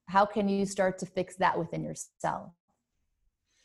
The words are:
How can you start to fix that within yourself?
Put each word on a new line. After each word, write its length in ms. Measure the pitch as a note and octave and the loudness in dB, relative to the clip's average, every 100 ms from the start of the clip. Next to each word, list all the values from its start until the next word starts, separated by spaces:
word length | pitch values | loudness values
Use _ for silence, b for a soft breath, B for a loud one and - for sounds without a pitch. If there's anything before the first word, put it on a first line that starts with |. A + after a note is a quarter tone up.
| - | 0
How 160 | F#3+ | 4
can 240 | G#3 G#3+ G3+ | 4 2 0
you 160 | G3 | 2
start 340 | G3 G3 F#3 F#3 | 0 2 0 0
to 80 | F3+ | -6
fix 300 | - F3+ - | -6 -6 0
that 220 | F3 E3+ | 2 2
within 240 | E3 D#3+ | -2 -4
yourself? 680 | D#3+ D#3 - _ D#3+ D#3+ - - _ _ _ _ _ _ _ _ _ _ | -6 -8 -14 _ -6 -4 -8 -20 _ _ _ _ _ _ _ _ _ _